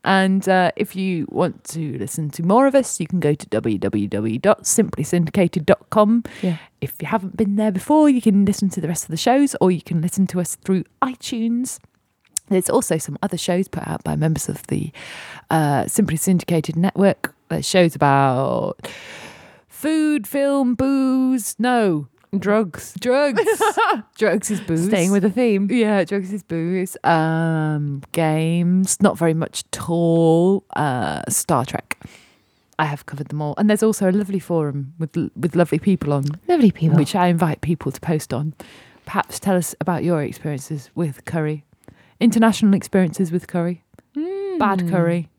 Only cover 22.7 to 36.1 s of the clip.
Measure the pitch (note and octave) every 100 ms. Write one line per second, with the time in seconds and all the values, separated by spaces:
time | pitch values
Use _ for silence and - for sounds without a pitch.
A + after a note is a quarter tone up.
22.7 | - - - A#3+ C4 D4 B3 G4+ G#4+ G#4+
23.7 | - A4 C#4+ - - G#3+ G3 - G3+ -
24.7 | E3 F#3 G#3 F3 G3+ G3+ G3+ A#3+ G3 G3
25.7 | B3 G#3+ G3+ E3+ G3+ F#3 G3+ - E3 E3+
26.7 | F#3 F#3+ - - E3 D#3+ D#3+ E3 D#3+ D#3
27.7 | D3+ D3 C#3 C#3 - D#3+ D#3 D#3+ E3+ F3
28.7 | F#3 F#3+ - G3 - E3+ D#3+ D#3+ - -
29.7 | - - E3+ E3+ E3 E3 E3 F3+ G3 _
30.7 | - C#3+ B2+ G#2 - - - - C#3+ C3+
31.7 | - _ - - - _ _ _ _ _
32.7 | - D3+ D3 - C#3 C#3+ D3 D3+ - G#3
33.7 | G#3 A3 - F#3+ F#3+ F#3+ G3 - E3+ D3
34.7 | C#3 C#3 E3 D#3+ E3+ C3 - D#3+ F3+ E3+
35.7 | D#3+ - F#3 D3